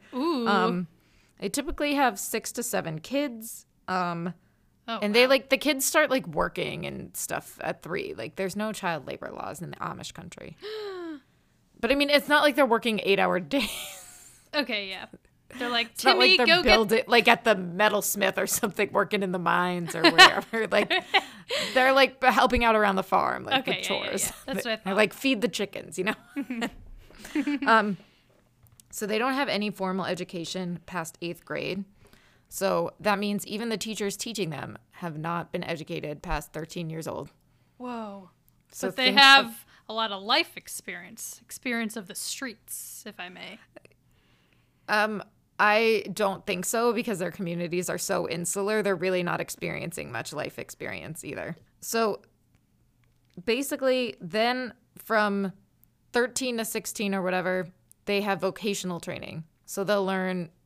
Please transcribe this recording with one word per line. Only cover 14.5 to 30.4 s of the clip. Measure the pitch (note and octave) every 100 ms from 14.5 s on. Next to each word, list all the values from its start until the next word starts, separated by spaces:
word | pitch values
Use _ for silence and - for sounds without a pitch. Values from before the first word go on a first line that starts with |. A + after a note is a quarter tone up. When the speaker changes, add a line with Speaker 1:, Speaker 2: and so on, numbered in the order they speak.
Speaker 1:
Okay, | D4+ C4+ G#3+ G3
yeah. | F#3+ - - _ _ _ B3
They're | A#3+
like, | A#3+ A#3
Speaker 2:
It's | -
not | B3+ B3
like | B3
Speaker 1:
Timmy, | -
Speaker 2:
they're | A#3+
Speaker 1:
go | E4+
get | C4
Speaker 2:
building, | A3 G#3+ A3+ -
like, | A#3 A#3+
at | A#3
the | A#3 G3+
metalsmith | F3+ F3 G#3+ G#3 - G3+ G3 F#3+
or | G3
something, | - G#3+ - G3+
working | G3 G3 G#3
in | G3
the | F3+
mines | E3+ F3 F3+ F3+ E3+ E3+
or |
wherever. | D#4+ C#4+ F#4 - - A3+ G#3+
Speaker 1:
<laughs> |
Speaker 2:
Like, | G#3+ G#3 F4+ - - - - - C5+ - C4
they're, | C4
like, | C4+ C4 -
b-, | B3+
helping | A3 B3+ B3 A#3
out | A3
around | G#3 F#3+
the |
farm, | F#3 F#3 C#3+ - -
like, | C4 C4+
Speaker 1:
Okay, | F#3+
Speaker 2:
with | F#3
Speaker 1:
yeah, | F#3+
yeah, | G3
Speaker 2:
chores. | F#3+ -
Speaker 1:
yeah. | - -
That's | C4+ A#3+
what |
I | A3
Speaker 2:
They, |
Speaker 1:
thought. | F#3 G3
Speaker 2:
like, | G#3+
"Feed | - C4+ B3
the | A3
chickens," | - G3 - - E3+
you | F#3
know? | G#3+ - -
Speaker 1:
<laughs> | C4+ A#3+ A#3 - - - - - - D4+
Speaker 2:
<laughs> | C#4 C#4+ C#4
Um, | A3+ G#3 F#3 - _ _ _ _ _ _ - _
so | - G3+
they | G#3+
don't | B3+
have | C4 C4
any | G3+ G#3
formal | F#3+ F#3+ F#3+ D3+
education | F3 F3+ F3+